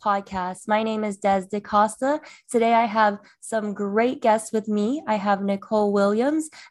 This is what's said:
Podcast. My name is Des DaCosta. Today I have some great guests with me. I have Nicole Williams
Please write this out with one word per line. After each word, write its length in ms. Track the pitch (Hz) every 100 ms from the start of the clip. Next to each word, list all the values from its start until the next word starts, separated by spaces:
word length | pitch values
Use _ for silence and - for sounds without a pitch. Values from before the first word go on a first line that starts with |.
Podcast. 640 | 214 202 196 190 180 185 -
My 160 | 214
name 220 | 220 220 214
is 120 | 202
Des 280 | 202 196 190
DaCosta. 680 | 208 202 208 214 - 262 302 - - -
Today 220 | 240 226
I 120 | 233 233
have 340 | 214 214 202 - _
some 340 | - 226 208
great 480 | 196 202 208 247 269
guests 300 | 233 214 -
with 160 | 220 208
me. 340 | 208 208 294 -
I 80 | 214
have 280 | 202 196
Nicole 500 | 196 196 - 214 208
Williams 560 | 202 202 214 262 311 311 - -